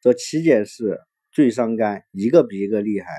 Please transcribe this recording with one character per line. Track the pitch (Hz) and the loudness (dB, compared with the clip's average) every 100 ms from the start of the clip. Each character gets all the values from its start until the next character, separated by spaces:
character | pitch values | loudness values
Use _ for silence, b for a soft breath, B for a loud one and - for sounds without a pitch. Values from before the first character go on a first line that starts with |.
这 | 123 | 2
七 | 123 - 156 | 0 -2 -2
件 | 165 120 104 | 2 2 2
事 | - 110 87 _ _ _ | -6 -6 -6 _ _ _
最 | - 135 | 2 2
伤 | 117 113 113 | 2 -2 -2
肝， | 107 101 _ | -2 -4 _
一 | 95 107 | -4 2
个 | 165 | 4
比 | 120 98 | 2 -4
一 | 98 | -4
个 | 107 | -2
厉 | 104 101 | -2 -6
害。 | 90 | -6